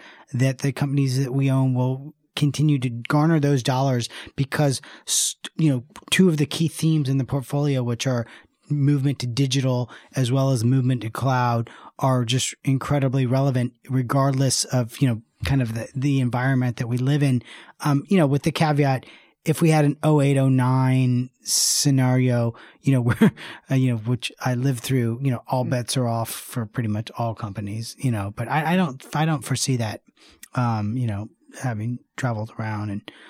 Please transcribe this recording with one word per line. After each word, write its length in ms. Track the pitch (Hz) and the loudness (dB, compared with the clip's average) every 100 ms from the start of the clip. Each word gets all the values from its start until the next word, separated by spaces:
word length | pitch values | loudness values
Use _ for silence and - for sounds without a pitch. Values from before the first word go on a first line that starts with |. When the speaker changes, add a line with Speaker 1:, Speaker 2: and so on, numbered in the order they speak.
| - - - | -20 -20 -8
Speaker 1:
that 260 | 120 131 131 | 0 0 0
the 120 | 139 | -4
companies 480 | 127 143 143 135 127 | -2 -2 0 0 0
that 100 | 135 | 0
we 180 | 135 135 | 0 2
own 240 | 131 131 | 2 2
will 400 | 127 127 131 143 - _ - | 2 0 -2 -8 -18 _ -2
continue 420 | 147 131 151 143 | -2 2 2 2
to 100 | 127 | 0
garner 520 | 117 113 147 160 160 | -6 -2 2 4 4
those 220 | 143 139 | 2 0
dollars 460 | 117 127 139 123 113 - - - | 0 0 2 0 -2 -10 -12 -6
because, 440 | 135 - 147 123 - - - | -4 0 0 0 -8 -16 -4
st-, 440 | - - - - - | -2 -2 -6 -10 0
you 140 | 160 | 2
know, 140 | 127 117 - - | 2 -4 -16 -4
two 180 | - 185 | 4 4
of 80 | 156 | 4
the 100 | 143 | 0
key 220 | - 160 | 0 -2
themes 400 | - 160 156 131 | 0 0 0 0
in 100 | 135 | 0
the 60 | |
portfolio, 580 | 123 139 127 143 147 131 | 0 -4 -2 -2 0 0
which 240 | 120 117 135 | -2 -2 -2
are 200 | 123 113 - - _ - | -2 -4 -10 -20 _ -6
movement 500 | 147 139 147 135 131 | 0 2 2 2 -2
to 80 | 123 | -4
digital 640 | 117 135 135 131 123 123 - - | 0 0 0 0 0 -4 -10 -10
as 160 | - 123 | -2 0
well 200 | 135 135 | 2 2
as 120 | 131 | 2
movement 400 | 117 131 127 123 | 2 2 2 0
to 80 | 113 | -4
cloud, 580 | - 131 127 123 117 117 - - - | -4 -2 0 0 0 -4 -10 -20 -4
are 260 | 135 127 | 0 0
just 300 | 117 127 - - | 2 0 -2 -6
incredibly 640 | - 135 - 143 135 135 127 | -2 -2 0 0 0 0 0
relevant 460 | 131 139 127 123 - - | 2 2 0 -2 -6 -4
regardless 760 | 131 120 139 139 131 135 - - | -2 0 2 2 2 0 0 0
of, 340 | 127 117 - | -2 -2 0
you 80 | 135 | 0
know, 120 | 110 - - | 0 -6 -6
kind 180 | - 139 | 0 0
of 120 | 117 | 0
the, 140 | 113 113 135 | -4 -8 -4
the 240 | 143 135 | 0 0
environment 560 | 123 120 131 131 123 117 | 0 0 0 0 0 -2
that 100 | 117 | -4
we 120 | 123 | -2
live 260 | 131 147 | 0 2
in. 180 | 143 123 - - - - | 2 0 -2 -18 -20 -6
Um, 240 | 151 139 - | 0 0 2
you 80 | 196 | 2
know, 100 | 143 | 4
with 160 | 143 | 2
the 80 | 165 | 0
caveat, 520 | - 160 143 139 131 - - _ _ | 0 0 2 2 0 -4 -20 _ _
if 180 | - 151 | -2 2
we 80 | 165 | 4
had 140 | 156 | 4
an 120 | 147 143 | 4 2
oh 180 | 151 151 | 2 4
eight, 160 | 139 139 | 4 4
oh 120 | 135 | 4
nine 840 | 131 127 131 131 131 127 123 123 _ | 4 4 2 4 4 2 2 -2 _
scenario, 1120 | - - - - 143 135 127 127 127 120 117 - - - | -4 -2 0 0 2 4 4 4 2 2 0 -4 -14 -6
you 120 | - | 0
know, 80 | 131 | 2
<laughs> 20 | |
where, 300 | 117 - 214 - - - - | 2 4 4 2 -10 -14 -2
uh, 60 | 135 | 0
you 160 | 131 | 2
know, 60 | 117 | 0
which 340 | 110 123 - - | -2 -4 -4 -6
I 100 | 127 | -4
lived 260 | 123 135 123 | -2 -2 -2
through, 400 | - 135 117 117 | -2 0 0 -2
you 80 | 139 | -2
know, 140 | 117 - | -4 -4
all 180 | 131 | -4
Speaker 2:
Mm. 60 | 127 | -2
Speaker 1:
bets 260 | 123 117 135 | -4 -2 -2
are 120 | 120 | -2
off 200 | 113 113 | -2 -4
for 360 | - - 127 107 | -8 -10 -8 -8
pretty 220 | - 113 | -4 -4
much 240 | 107 110 - | -4 -6 -6
all 200 | 117 107 | -6 -6
companies, 580 | 107 98 101 110 113 - | -10 -8 -8 -8 -10 -6
you 100 | 127 | -4
know, 220 | 110 98 | -2 -4
but 140 | - 120 | -8 -4
I, 240 | 151 156 | -2 0
I 20 | 185 | 0
don't, 280 | 170 131 - | 0 -4 -8
I 100 | 151 | -2
don't 200 | 160 147 | -2 -2
foresee 320 | - 127 - 127 | -4 -4 -2 -2
that, 260 | 107 107 _ _ - - - | -2 -8 _ _ -20 -20 -10
um, 420 | - 120 110 104 123 | -2 -2 0 -2 -2
you 100 | 120 | -4
know, 220 | 101 110 _ _ - | -4 -8 _ _ -10
having 400 | 131 107 117 123 _ - | -8 -6 -6 -8 _ -8
traveled 340 | 127 110 110 - | -6 -4 -8 -8
around 320 | 110 107 104 | -8 -6 -6
and 180 | 101 - - - | -8 -10 -20 -20